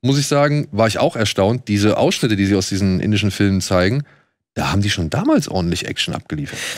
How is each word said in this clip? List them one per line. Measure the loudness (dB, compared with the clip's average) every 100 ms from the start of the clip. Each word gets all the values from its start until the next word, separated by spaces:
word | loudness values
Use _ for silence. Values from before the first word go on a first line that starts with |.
muss | 2 0
ich | 2
sagen, | 2 2 0 -2
war | 0 2
ich | 2
auch | 0 0
erstaunt, | -2 2 2 0 0
diese | 2 2 2
Ausschnitte, | 0 0 0 0
die | 2
sie | 2
aus | 0
diesen | 0 0 0
indischen | 0 0 0
Filmen | 0 0 0
zeigen, | 0 2 2 0 -4 _ _ _ _
da | -6 -2
haben | 0
die | 0
schon | -2 -2
damals | -2 2 2 0
ordentlich | -2 -2 -2 -4
Action | -6 -6
abgeliefert. | -6 -8 -8 -8 -10 -10